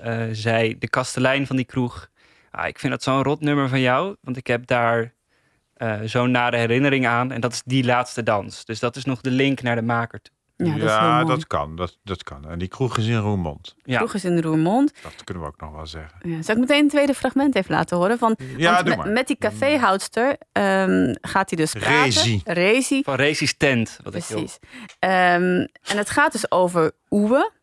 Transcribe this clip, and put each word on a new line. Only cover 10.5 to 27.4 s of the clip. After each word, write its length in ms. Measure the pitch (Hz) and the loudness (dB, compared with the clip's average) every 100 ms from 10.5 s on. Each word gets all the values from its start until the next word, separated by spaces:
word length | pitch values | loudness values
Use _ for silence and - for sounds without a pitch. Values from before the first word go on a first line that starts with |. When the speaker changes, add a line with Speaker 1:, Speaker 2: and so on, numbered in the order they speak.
| - | -4
Speaker 2:
Ja, 80 | 170 | -2
dat 100 | 107 | 0
is 80 | |
Speaker 3:
Ja, 320 | 110 107 113 120 | 2 2 4 2
Speaker 2:
heel 100 | 127 | 2
mooi. 100 | 127 | -2
Speaker 3:
dat 120 | - | -2
kan, 280 | 80 73 80 | -4 -4 -6
dat, 220 | 90 - | -8 -8
dat 200 | - 92 | -10 -10
kan. 260 | - 69 76 | -10 -16 -12
En 100 | 85 | -8
die 80 | 92 | -8
kroeg 300 | - 127 - | -4 -4 -2
is 80 | 110 | 0
in 100 | 117 | 0
Roermond. 580 | 104 101 80 73 - - | 0 -2 -4 -8 -16 -18
Speaker 1:
Ja. 140 | - 127 | -4 -2
Speaker 2:
Kroeg 160 | 226 | -2
is 120 | 208 180 | -2 0
in 160 | 170 | 0
Roermond. 520 | 160 160 165 233 285 - | 0 0 2 2 0 -2
Speaker 3:
Dat 220 | - - | -14 -16
kunnen 200 | - 90 | -12 -10
we 60 | 76 | -10
ook 100 | - | -12
nog 100 | 76 76 | -14 -12
wel 120 | 78 | -14
zeggen. 300 | 80 78 - | -14 -16 -12
Speaker 2:
Ja, 200 | 170 160 | -8 -6
zal 140 | 160 226 | -2 0
ik 60 | |
meteen 220 | 254 285 | 2 4
een 60 | 294 | 4
tweede 240 | 294 285 | 4 2
fragment 420 | 262 269 269 285 220 | 0 -2 2 2 0
even 160 | 185 156 | 0 -2
laten 220 | 170 175 | 0 0
horen? 200 | 180 233 | 0 2
Van, 180 | 226 226 131 127 | 0 0 -6 0
Speaker 3:
Ja, 160 | 170 | 2
Speaker 2:
want 120 | 180 175 | 4 2
Speaker 3:
doe 100 | 165 | -2
Speaker 2:
met, 100 | 160 | 0
Speaker 3:
maar. 80 | |
Speaker 2:
met 140 | 220 254 | -2 -2
die 100 | - | -2
caféhoudster, 1000 | 214 208 269 294 226 196 - - 254 - - | -4 -2 0 2 2 0 -2 -2 0 -2 -4
ehm, 600 | 196 202 190 190 190 - - | -2 2 2 2 2 0 -2
gaat 280 | - 196 190 | -2 -2 0
hij 80 | 165 | -2
dus 160 | 156 | -2
praten. 300 | 110 - 147 | -2 2 2
Speaker 3:
Rezi. 380 | 139 104 117 104 - | 4 2 2 0 0
Speaker 2:
Rezi. 560 | 175 185 247 254 269 | 0 2 2 2 -2
Speaker 1:
Van 120 | 277 131 | 0 2
Rezi's 420 | 143 147 135 - | 2 2 -2 2
tent. 420 | 143 123 113 - | 2 2 0 -6
Wat 120 | 98 101 | -10 -10
ik 80 | - | -6
Speaker 2:
Precies. 300 | 110 - - | -6 -8 -12
Speaker 1:
heel 500 | - 254 220 - 185 | -20 -20 -20 -4 0
Speaker 2:
Ehm, 540 | 185 180 175 180 180 - - | 2 4 4 2 0 -2 -8
en 140 | - 202 | -4 -4
het 120 | 208 | 0
gaat 220 | - 302 | 2 2
dus 200 | 220 - | 0 0
over 400 | 180 180 175 160 - _ | 2 2 2 0 -2 _
Oewe. 420 | 208 208 269 | 0 4 2